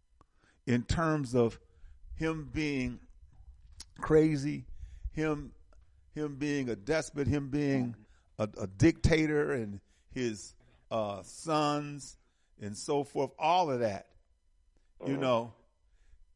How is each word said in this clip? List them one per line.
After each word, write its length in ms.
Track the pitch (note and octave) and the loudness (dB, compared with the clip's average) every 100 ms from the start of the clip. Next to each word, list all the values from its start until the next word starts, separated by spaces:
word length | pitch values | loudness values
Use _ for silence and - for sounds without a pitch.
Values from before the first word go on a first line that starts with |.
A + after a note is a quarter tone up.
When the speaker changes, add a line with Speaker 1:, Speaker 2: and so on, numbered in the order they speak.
| _ _ _ _ _ _ - | _ _ _ _ _ _ 0
Speaker 1:
in 160 | A#2+ | 0
terms 500 | - E3+ D#3+ D#3 B2+ | 2 2 2 2 2
of 260 | B2 A#2 - - - - - - | 4 4 0 -16 -20 -20 -18 -12
him 340 | - D#3+ D#3+ C#3 | -4 -2 -2 -4
being 480 | C#3+ D3+ C3+ B2 A#2+ - - - - - - - - - - | -2 0 0 -2 -4 -12 -20 -20 -20 -20 -20 -20 -20 -20 -6
crazy, 640 | - D#3 D#3 D3 C#3+ C#3+ B2+ - - - - | 4 6 6 2 -2 -6 -8 -12 -14 -10 -8
him, 400 | D#3 D#3 D3 C#3 - - - - - - | -2 -2 -2 -6 -16 -20 -20 -20 -20 -12
him 220 | D3+ D3+ C3+ | -6 -6 -4
being 340 | D3 C#3+ B2 | -2 0 -2
a 40 | |
despot, 520 | G#2 G2+ D#3+ - C#3+ C3+ | -4 0 -2 -2 -2 0
him 220 | C#3+ C#3 | 0 0
being 440 | D3 C#3+ C3+ B2 A#2 - - _ - | 0 2 2 0 -6 -16 -20 _ -4
a, 100 | G#2+ - | -4 -4
a 80 | G2 | -6
dictator, 840 | G2 E3 - - C#3+ D#3 D3 D3+ | 4 6 6 4 4 4 2 0
and 260 | C3+ G#2 G2+ - _ - | -2 -4 -8 -14 _ -10
his, 440 | C3 A#2+ G#2 - - - - - | -2 -2 -2 -10 -20 -20 -20 -6
uh, 320 | A#2 G#2 G2 | -4 -2 -6
sons 960 | - - E3 D3+ D3 D3 D3 C#3+ - - _ _ _ - | -10 -10 0 2 2 0 -4 -10 -14 -20 _ _ _ -10
and 160 | G#2 G3+ | -10 -6
so 280 | - C#3+ | -2 0
forth, 260 | B2+ D3 C3 - | 0 -2 -2 0
all 320 | D#3 F3+ E3 | 2 4 4
of 100 | B2 | 2
that, 260 | A2 F#2+ - - _ _ _ _ _ _ _ - | 0 -2 -10 -20 _ _ _ _ _ _ _ -8
you 100 | C3+ | -4
Speaker 2:
Mm-hmm. 60 | C#3 | -2
Speaker 1:
know, 300 | C3 A#2 A#2+ - _ _ _ _ - - - | 2 0 -2 -12 _ _ _ _ -20 -20 -20